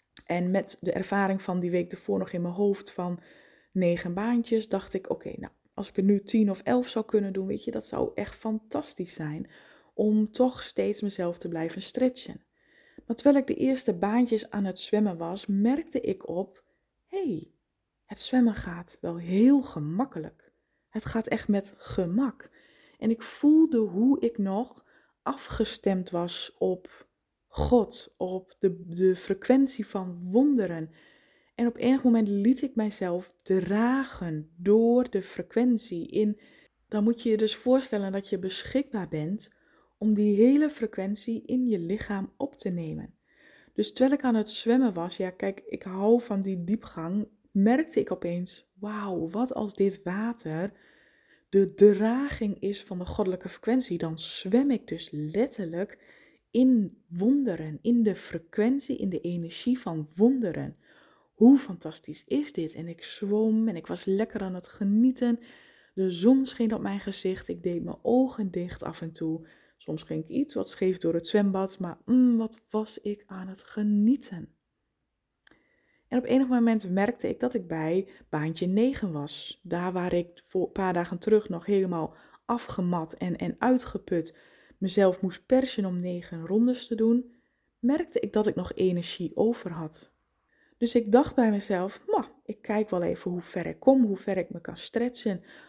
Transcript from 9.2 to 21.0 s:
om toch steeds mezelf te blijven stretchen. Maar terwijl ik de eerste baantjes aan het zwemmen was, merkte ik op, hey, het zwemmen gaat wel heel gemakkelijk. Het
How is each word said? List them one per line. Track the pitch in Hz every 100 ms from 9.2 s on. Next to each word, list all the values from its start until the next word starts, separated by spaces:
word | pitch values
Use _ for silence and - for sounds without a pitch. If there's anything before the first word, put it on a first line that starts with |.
| 151 151 - - - - _
om | - 214 214 214
toch | - 254 254
steeds | - - 196 214
mezelf | 202 - 175 170
te | 170
blijven | 165 165 185
stretchen. | - - 254 247 - - _ _ _ _ _ - -
Maar | 233
terwijl | 285 277
ik | 262
de | -
eerste | 262 262 233
baantjes | 175 196 233 247 220 -
aan | 202 196
het | 185
zwemmen | - 208 214 165
was, | 165 190 -
merkte | 196 220 285 330 240
ik | - 190 -
op, | 170 190 _ _ _ _ _ _
hey, | 392 339 160 - _ _ _ _ _ -
het | 208
zwemmen | - 254 233 202
gaat | 180 170 175 -
wel | 175 170
heel | 170 190 247 277
gemakkelijk. | 254 165 151 180 277 170 156 _ _ _ _ _ _
Het | 220